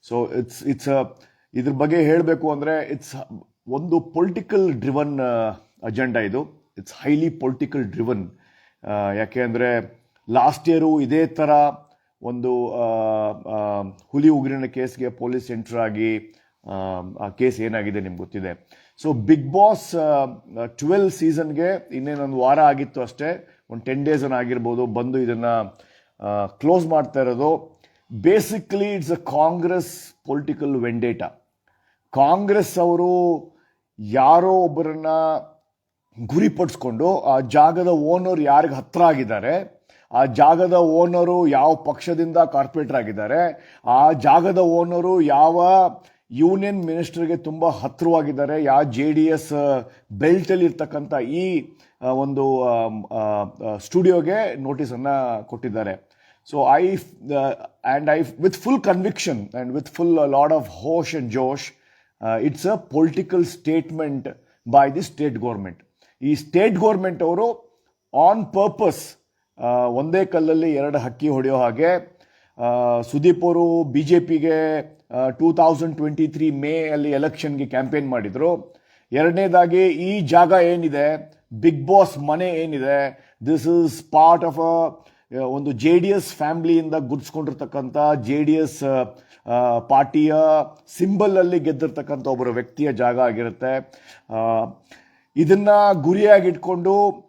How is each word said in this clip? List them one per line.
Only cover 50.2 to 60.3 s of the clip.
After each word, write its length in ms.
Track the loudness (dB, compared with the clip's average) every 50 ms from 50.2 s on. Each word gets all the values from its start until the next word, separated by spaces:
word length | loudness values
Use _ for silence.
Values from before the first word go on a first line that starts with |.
| 2 4 4 2 2 0 0 2 2
ಇರ್ತಕ್ಕಂಥ 500 | 0 0 -2 -10 -8 -8 -10 -8 -6 -6
ಈ, 540 | -4 -4 -4 -4 -4 -4 -2 -4 -4 -6 -8 -20 _ _ _ _ _ -6
ಆ, 40 |
ಒಂದು, 560 | -4 -2 -2 -2 -2 -2 -2 0 0 0 0 0
ಆ, 260 | 0 0 0 -2 -4 -6 -8 -12 -10 -6
ಆ, 40 | -6
ಆ, 560 | -4 -2 -2 -4 -4 -6 -10 -12 -8 -8 -8
ಸ್ಟುಡಿಯೋಗೆ 800 | -8 -10 -2 -2 2 2 4 2 2 2 0 -2 -2 -2 -4 -6
ನೋಟಿಸನ್ನು 920 | -8 -8 -8 -6 -6 -6 -8 -8 -6 -4 -2 -2 -2 -2 -4 -4 -6 -8
ಕೊಟ್ಟಿದ್ದಾರೆ. 600 | -12 -14 -10 -10 -8 -6 -6 -6 -6 -8 -10 _ _ _ _ _ _ _ _ _ -8 -2
So, 40 |
I, 440 | 0 2 4 4 4 2 0 -2 -4 -8 -12 -20 _ -12 -6 -4
ಆ, 160 | -2 -2 -2 -4 -6 -12 -20 _ _ _ -2 -2
and 120 | -2 0 0
I, 160 | 0 0 0 -4 -6 -2
with 140 | -2 -2 -2
full 300 | -2 -2 0 -2 0 2
conviction 500 | 0 0 0 0 -4 -4 -4 -6 -6 -4
and 340 | -6 -6 -10 -10 -10 -8 -6
with 160 | -6 -8 -8 -8 -6
full, 220 | -2 0 2 4 4
a 80 | 2
lot 240 | 2